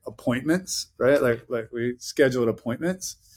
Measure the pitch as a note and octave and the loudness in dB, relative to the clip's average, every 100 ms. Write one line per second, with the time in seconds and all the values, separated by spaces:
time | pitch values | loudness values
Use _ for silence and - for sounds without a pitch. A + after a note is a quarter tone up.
0 | B2+ A2 - A#2+ D3 F#3 F#3+ - - - | -16 -6 -2 -2 0 0 -2 -8 -10 0
1 | B2 C#3+ B2+ A#2 - A#2+ A2+ A#2+ A#2+ B2 | 4 4 4 0 -2 -6 -6 -4 -4 -6
2 | - - C3+ B2 A#2 A2 A#2 B2+ E3 F#3 | -8 2 4 4 0 0 -4 -4 -4 -4
3 | - - _ | -8 -14 _